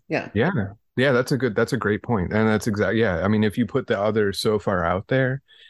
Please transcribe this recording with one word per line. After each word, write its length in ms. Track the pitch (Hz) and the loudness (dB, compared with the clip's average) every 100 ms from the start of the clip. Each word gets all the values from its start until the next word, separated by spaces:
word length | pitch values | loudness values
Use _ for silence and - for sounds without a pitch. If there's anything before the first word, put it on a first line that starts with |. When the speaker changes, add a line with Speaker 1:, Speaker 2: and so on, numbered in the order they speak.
| - | -6
Speaker 1:
Yeah. 220 | 151 - | -6 -4
Speaker 2:
Yeah. 180 | 101 151 175 98 - _ - | 0 0 0 -4 -8 _ 0
Yeah, 160 | 135 | 2
that's 200 | 120 123 | 2 2
a 40 | 131 | 0
good, 180 | 127 104 | 0 0
that's 180 | 113 | 0
a 40 | 120 | 0
great 260 | 101 104 | -2 -2
point. 280 | - 110 87 | -2 -2 0
And 160 | 107 110 | 2 2
that's 200 | 107 123 | 2 0
exact-, 280 | 101 95 110 | 0 0 2
yeah. 260 | 110 85 95 | 0 0 0
I 20 | |
mean, 160 | 107 | 2
if 140 | 107 113 | 2 0
you 80 | 110 | -2
put 220 | 131 - | -2 -2
the 120 | 101 | -2
other 320 | 107 110 101 | 0 0 0
so 280 | 101 113 107 | -2 -2 -2
far 260 | 110 92 85 | 0 0 0
out 220 | 90 - | -2 0
there 340 | 131 131 135 _ - | 0 0 -4 _ -20